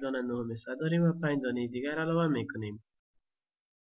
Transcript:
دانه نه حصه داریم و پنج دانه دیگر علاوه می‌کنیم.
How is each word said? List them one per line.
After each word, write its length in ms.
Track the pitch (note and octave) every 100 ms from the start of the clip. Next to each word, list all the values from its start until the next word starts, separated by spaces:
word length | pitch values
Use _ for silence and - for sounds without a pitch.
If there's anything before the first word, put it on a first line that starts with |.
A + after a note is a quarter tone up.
دانه 200 | C3+ C3+
نه 300 | B2 A#2+ A2+
حصه 240 | A2+ - C3
داریم 220 | D#3+ E3+
و 100 | E3+
پنج 300 | E3 D#3 C#3+
دانه 240 | B2+ B2 A#2+
دیگر 320 | B2 C#3+ D3+
علاوه 280 | D#3+ E3 E3
می‌کنیم. 580 | B2+ G2+ A2 G#2+ G#2+ _ _ _ _ _ _ _ _ _ _